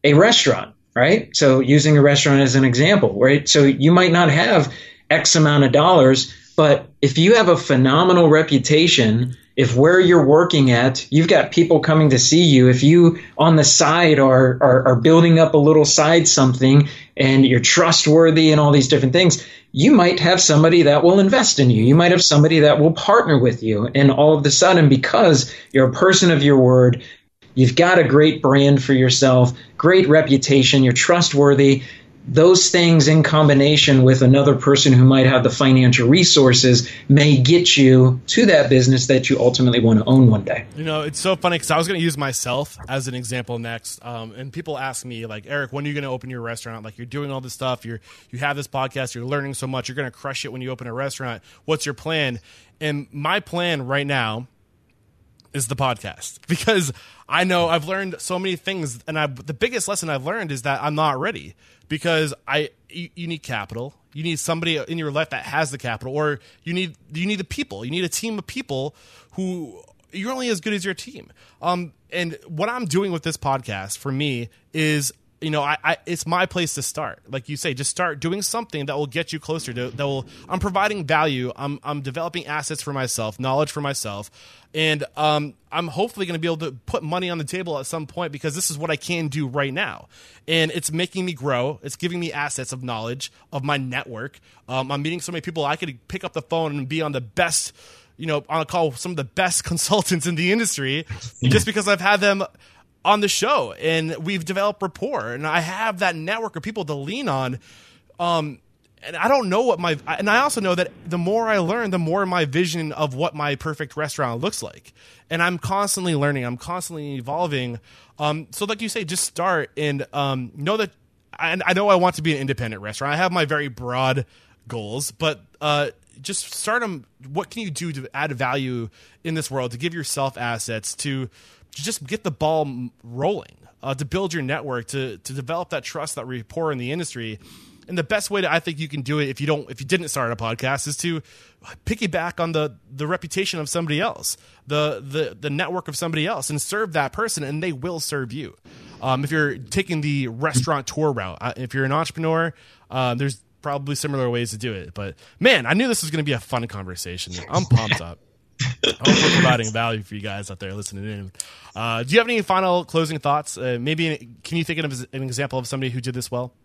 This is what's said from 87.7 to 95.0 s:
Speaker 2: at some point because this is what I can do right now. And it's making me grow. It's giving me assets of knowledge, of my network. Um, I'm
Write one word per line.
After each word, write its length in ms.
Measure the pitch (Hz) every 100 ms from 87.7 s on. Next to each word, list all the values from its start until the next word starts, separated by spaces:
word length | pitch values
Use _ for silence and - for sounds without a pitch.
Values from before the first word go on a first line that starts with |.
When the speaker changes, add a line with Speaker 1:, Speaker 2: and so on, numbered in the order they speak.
| 143
Speaker 2:
at 80 | 131
some 220 | 165 147
point 240 | - 170
because 240 | 143 160 147
this 160 | -
is 60 | 147
what 100 | 160
I 60 | 151
can 320 | - 175 156
do 180 | 139 139
right 260 | 139 139
now. 360 | 143 185 78 - _ _ _ -
And 240 | 165 160
it's 200 | 165 160
making 340 | 160 180 190 180
me 80 |
grow. 460 | 151 139 123 127 151
It's 120 | 143 -
giving 240 | 175 175
me 140 | 170
assets 400 | 143 147 - 131
of 100 | 131
knowledge, 480 | 127 113 113 131 - _ _
of 100 | 143
my 140 | 139 143
network. 640 | 131 127 - 113 135 _ _ _ -
Um, 240 | 131 131
I'm 120 | 143